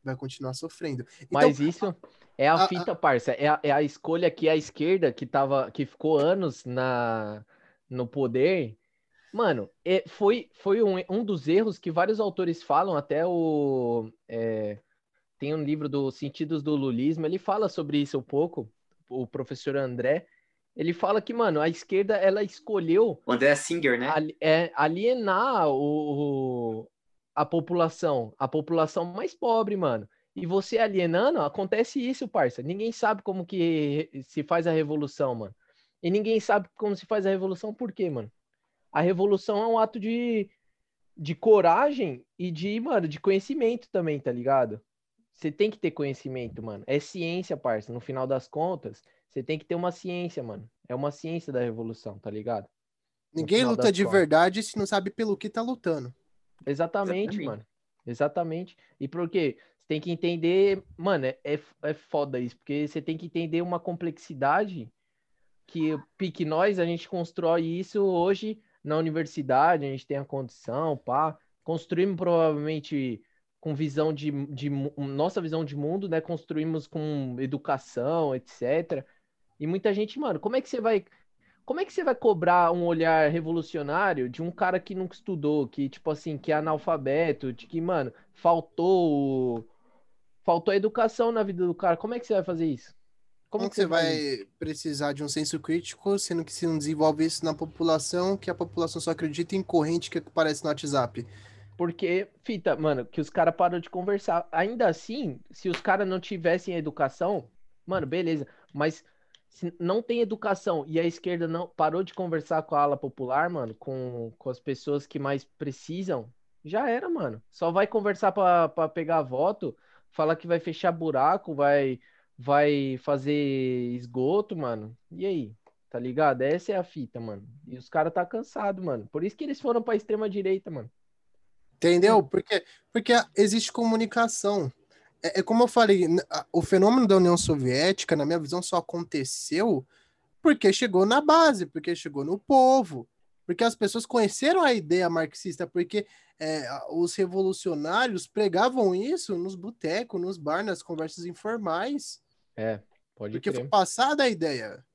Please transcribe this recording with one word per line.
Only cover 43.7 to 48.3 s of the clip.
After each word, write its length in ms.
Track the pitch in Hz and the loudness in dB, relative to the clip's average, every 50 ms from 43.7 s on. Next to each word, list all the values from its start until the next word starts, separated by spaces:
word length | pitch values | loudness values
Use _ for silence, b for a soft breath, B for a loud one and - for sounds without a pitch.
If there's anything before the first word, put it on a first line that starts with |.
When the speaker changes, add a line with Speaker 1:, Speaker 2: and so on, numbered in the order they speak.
| 240 233 - _ | 0 -2 -10 _
Speaker 2:
também, 280 | - 190 170 160 151 139 | -2 -2 0 0 -2 -2
tá 140 | - 135 | -2 -4
ligado? 480 | 120 120 120 135 139 131 123 110 104 110 _ _ _ _ _ _ _ _ _ _ _ | -4 -2 0 2 4 4 2 0 -2 -12 _ _ _ _ _ _ _ _ _ _ _
Você 160 | _ - 156 | _ -6 -6
tem 180 | 147 - 202 214 | 0 0 0 0
que 80 | 208 - | 0 -2
ter 120 | - 165 | -4 -4
conhecimento, 720 | - - 147 139 135 - - 135 131 127 123 110 - - | -2 -2 -4 -4 -4 -6 -8 -8 -8 -8 -8 -8 -10 -10
mano. 200 | 110 110 104 101 - | -10 -10 -12 -12 -4
É 120 | - 135 147 | -2 -2 -2
ciência, 580 | 143 - - 185 170 165 175 185 180 - 160 | -2 -4 -8 -6 -6 -4 -4 -6 -4 -6 -8
parça. 360 | 139 - 127 113 107 104 - | -4 -2 -2 -2 -2 -4 -8
No 80 | 120 123 | -12 -10
final 260 | - - 131 131 131 | -8 -8 -6 -6 -2
das 220 | 131 | -2